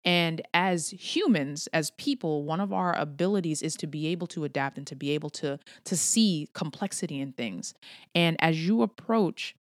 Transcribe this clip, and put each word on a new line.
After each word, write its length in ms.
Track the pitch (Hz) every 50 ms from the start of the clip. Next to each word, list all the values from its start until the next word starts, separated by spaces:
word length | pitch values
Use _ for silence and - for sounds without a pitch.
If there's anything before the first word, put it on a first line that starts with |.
| -
And 380 | 180 175 175 170 165 165 156 - - -
as 360 | 170 185 190 180 170 156 -
humans, 760 | - 180 - - - 320 427 339 214 156 135 143 143 160 - -
as 200 | - 160 151 -
people, 520 | _ - - 285 277 240 - 160 151 147 147
one 160 | 151 160 175
of 140 | 202 196 196
our 200 | 190 185 180 -
abilities 680 | - 147 147 143 147 170 190 208 202 170 165 156 -
is 140 | - 156 -
to 120 | - -
be 200 | 156 143 151 156
able 200 | 156 180 170 175
to 160 | 165 - 170 151
adapt 340 | 139 135 143 139 139 139
and 80 | 139 143
to 80 | - 147
be 160 | 135 143 143
able 180 | 147 151 151 151
to, 280 | - - - 143 139 143 _ - - - _
to 120 | - 190
see 520 | 156 - - - 226 226 202 175 151 147 - _
complexity 680 | - 180 151 - - 202 196 - - - 165 151 139
in 100 | 139 139
things. 420 | 127 - 120 107 92 87 - - - _ - - - - - _ _
And 220 | 170 170 165 165 -
as 280 | - 165 160 160 160
you 140 | 185 220 233
approach 760 | 233 202 _ - - - 226 226 202 - - - - - - _